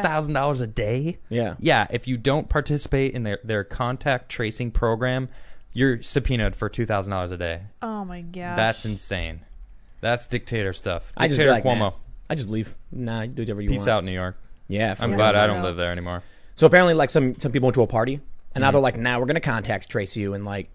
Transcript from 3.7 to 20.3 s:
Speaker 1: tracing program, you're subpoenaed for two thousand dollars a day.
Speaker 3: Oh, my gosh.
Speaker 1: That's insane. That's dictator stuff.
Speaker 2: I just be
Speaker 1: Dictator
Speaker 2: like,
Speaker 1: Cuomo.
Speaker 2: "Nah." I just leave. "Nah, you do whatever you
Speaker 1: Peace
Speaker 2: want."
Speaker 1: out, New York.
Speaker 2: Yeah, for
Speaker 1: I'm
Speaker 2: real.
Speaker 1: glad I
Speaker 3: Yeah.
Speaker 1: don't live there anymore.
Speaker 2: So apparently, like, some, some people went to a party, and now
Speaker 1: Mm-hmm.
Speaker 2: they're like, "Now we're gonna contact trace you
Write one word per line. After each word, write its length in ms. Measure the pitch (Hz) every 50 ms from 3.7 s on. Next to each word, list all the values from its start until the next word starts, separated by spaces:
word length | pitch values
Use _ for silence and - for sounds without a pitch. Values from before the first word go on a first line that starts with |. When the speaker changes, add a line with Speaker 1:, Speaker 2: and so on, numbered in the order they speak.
| - - 127 120 127 123 - 147 131 120 - -
Speaker 1:
tracing 420 | - - 117 110 117 - 123 117
program, 580 | - - - 113 113 110 123 127 127 131 131 127 - - - - - - - -
you're 300 | - 120 131 135 120 117
subpoenaed 540 | - - - 139 117 - 131 117 107 98 - -
for 100 | 117 104
two 180 | - - 117
thousand 260 | 104 107 98 95 101
dollars 200 | 101 92 90 87
a 60 | 90 85
day. 240 | 90 85 82 87 98 104 - -
Speaker 3:
Oh, 220 | - 226 214 214 196
my 180 | 180 180 175
gosh. 360 | 175 170 175 185 175 175 175 175
Speaker 1:
That's 280 | - 113 - - -
insane. 560 | 110 104 98 - - 98 90 82 82 80 82 - - - - - - - - - - - -
That's 260 | - 113 120 120 - -
dictator 460 | 123 120 - - 120 113 101 95 92
stuff. 400 | - - 104 87 82 - - -
Speaker 2:
I 120 | - 156 165
just 80 | 143 135
be 60 | 151
Speaker 1:
Dictator 60 | 139
Speaker 2:
like, 120 | 123 113 -
Speaker 1:
Cuomo. 160 | 127 120 113
Speaker 2:
"Nah." 120 | 107 98 - - - - - - - -
I 60 | 165
just 160 | 156 123 95
leave. 260 | 110 110 110 - - - - -
"Nah, 300 | - 131 123 113 113 113
you 60 | 110 120
do 160 | 127 135 113
whatever 180 | 110 104 101
you 80 | 101 101
Speaker 1:
Peace 100 | 135 127
Speaker 2:
want." 80 | 101 123
Speaker 1:
out, 140 | 113 104 87
New 80 | 95 92
York. 220 | 92 92 92 87 - - - - - - -
Speaker 2:
Yeah, 280 | 95 104 110 107 95
for 80 | - 120
Speaker 1:
I'm 80 | 117
Speaker 2:
real. 60 | 101 101
Speaker 1:
glad 160 | 107 107 101
I 60 | 104
Speaker 3:
Yeah. 60 | 104 107
Speaker 1:
don't 140 | 104 92
live 140 | 92 92 85
there 160 | 85 87 87
anymore. 320 | 87 87 87 87 90 87 - - - - - - -
Speaker 2:
So 100 | - 160
apparently, 300 | 156 - 180 185 175 165
like, 160 | 160 143 131
some, 280 | - 160 135 127 123 -
some 120 | - 143
people 160 | 117 139 127 131
went 80 | 120
to 80 | 131 117
a 40 | 107
party, 280 | - 113 113 131 135 143 - - - - - - -
and 60 | 135 135
now 40 | 135
Speaker 1:
Mm-hmm. 40 | 135
Speaker 2:
they're 80 | 143
like, 160 | 135 127 - 113
"Now 220 | 117 123 123 120
we're 80 | 127 127
gonna 120 | 151 165
contact 480 | - 147 120 113 95 - 110 95 - -
trace 240 | - 113 101 92 -
you 180 | 110 101 98